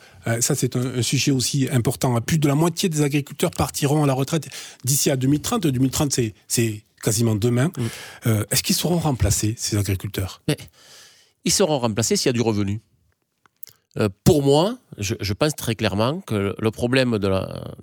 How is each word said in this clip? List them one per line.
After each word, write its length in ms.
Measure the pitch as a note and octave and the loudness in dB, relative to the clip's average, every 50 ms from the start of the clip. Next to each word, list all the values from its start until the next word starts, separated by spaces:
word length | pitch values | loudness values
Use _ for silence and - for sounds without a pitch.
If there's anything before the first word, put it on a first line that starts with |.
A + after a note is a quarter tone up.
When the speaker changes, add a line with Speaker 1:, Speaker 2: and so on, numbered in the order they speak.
| - - - - - | -12 -20 -18 -8 -4
Speaker 1:
Euh, 160 | A#2 A#2 A2+ | -2 -2 0
ça, 140 | A#2+ - D3 | 0 0 0
c'est 200 | - C3+ A#2+ - | 0 0 -2 -2
un, 220 | B2+ B2 B2+ A#2 | -2 -4 -2 -2
un 40 | B2+ A2+ | -2 -2
sujet 260 | - D3 B2+ - D3 | 0 0 0 2 2
aussi 380 | C#3 C3 A#2 - - C#3 C3 - | 2 0 0 0 0 0 0 2
important. 480 | C#3 A#2+ G#2+ C#3 - - - C3 A#2+ A#2 | 0 0 0 0 -2 0 0 0 0 0
Plus 200 | A#2 - E3+ D#3 | 0 0 0 2
de 80 | D3 | 2
la 80 | C#3+ C#3 | 2 2
moitié 340 | D3 E3 F3 E3+ - G#3 F#3 | 4 2 0 0 0 -2 0
des 140 | D#3 D3+ D3 | 0 0 0
agriculteurs 480 | C#3 D3 D3 C#3 - - - F#3 E3 | 2 0 -2 -4 -4 -4 -2 -2 -2
partiront 520 | - - D3 - - - D3+ C3+ D3 D#3 D3 | 0 -2 -4 -4 -2 -2 0 2 2 4 2
à 40 | |
la 60 | C#3 C3 | 2 2
retraite 360 | C3 C#3 - E3 D#3+ - - - - - - - - - | 0 -2 -2 -2 -4 -4 -6 -14 -14 -16 -16 -14 -6 -2
d'ici 280 | A#2 D3 C#3 - D#3+ | 0 0 2 2 2
à 40 | C#3 | 2
deux 120 | C3 B2+ | 2 2
mille 140 | C3 D3 D3 | 2 2 0
trente. 260 | - - B3 A#3 F3 | 0 -2 -2 0 0
Deux 120 | D3+ B2+ B2 | 0 2 2
mille 120 | C3+ C3 | 0 0
trente, 200 | - - D#3 C#3 | 2 0 0 0
c'est, 220 | - - A#2 A2 - _ _ | 0 0 -2 -2 -4 _ _
c'est 340 | - - A#2+ A#2 A2 G#2+ G#2 - _ _ - - | -4 0 0 0 0 -2 -6 -12 _ _ -6 -2
quasiment 320 | B2+ G#2 A2 A#2 A2+ A2 | -2 0 2 2 2 2
demain. 320 | G2+ A2 B2 A#2+ A#2+ C3 | 2 2 2 2 2 2
Speaker 2:
Mm. 140 | F3 - C#3 A#2 A2+ - - - - - - - | 0 0 -4 -6 -6 -6 -10 -16 -16 -12 -4 -2
Speaker 1:
Euh, 180 | A#2+ A2 G#2 G#2+ - | 0 0 0 0 -2
est-ce 140 | - - - | -2 -2 -2
qu'ils 120 | - G3 | 0 -2
seront 220 | - - D#3 F3+ | 0 0 0 0
remplacés, 560 | E3+ E3 D3+ C3 - - - - - A2 G#2+ A#2 | 2 0 0 0 2 0 0 0 0 -2 -2 -2
ces 220 | - - - A2 | -4 -4 -2 -2
agriculteurs ? 640 | G#2 G2+ G2+ G2 F2+ - G2 - G2 G2 - - - - | 0 0 0 -2 -4 -4 -6 -6 -6 -6 -8 -8 -8 -4
Speaker 2:
Mais 100 | - D3 - - - _ _ - - - - - - - _ _ _ _ _ - | -4 -4 -4 -6 -16 _ _ -20 -20 -20 -20 -20 -20 -20 _ _ _ _ _ -4
ils 100 | F#3 - | 0 2
seront 240 | - G3 D#3 D3+ | 2 2 2 2
remplacés 380 | C3 B2 A#2 G2+ A#2 A2+ - G3+ | 0 0 0 0 0 0 0 0
s'il 140 | G3 - C#3+ | 0 2 2
y 20 | |
a 20 | B2 | 2
du 80 | A#2 | 2
revenu. 400 | A2+ A2+ G#2 G2+ G2+ F#2+ G2+ A2 - _ _ _ _ _ _ _ _ _ _ _ _ _ _ _ - - - _ _ _ - | 2 2 0 0 0 -2 -4 -6 -8 _ _ _ _ _ _ _ _ _ _ _ _ _ _ _ -20 -20 -20 _ _ _ -4
Euh, 120 | - G#2+ G2+ - _ - | -2 -2 -2 -2 _ 4
pour 180 | - E3+ D3 C#3 | 4 6 6 6
moi, 340 | C#3 C#3 D3+ F3 G#3+ B3+ - _ - - | 4 4 4 4 2 -2 -6 _ -16 -10
je, 160 | - G2+ F#2 A2+ - | -6 -6 -4 -4 -4
je 120 | G#2 F#2+ G2+ | -4 -4 -2
pense 220 | - D3 D#3 - | 0 0 0 -2
très 200 | - - A#2 A2 | -2 -4 -4 -2
clairement 440 | - A2 G2+ F#2 G#2 A2+ C3 D#3 F#3+ | -2 -2 -2 0 0 0 0 -2 -4
que 340 | - - A2 G2+ G2 G2+ - - | -6 -4 -2 -2 -2 -2 -2 -2
le 120 | G#2+ A2 | -2 -2
problème 460 | - - B2 A#2+ B2+ C3+ B2+ B2 A#2 | -2 -2 -2 0 2 2 2 2 0
de 100 | G#2 G2 G2 | 0 0 0
la, 460 | F#2+ F#2+ F#2+ - - - G1+ - - - | 0 0 -2 -4 -8 -10 -12 -12 -14 -10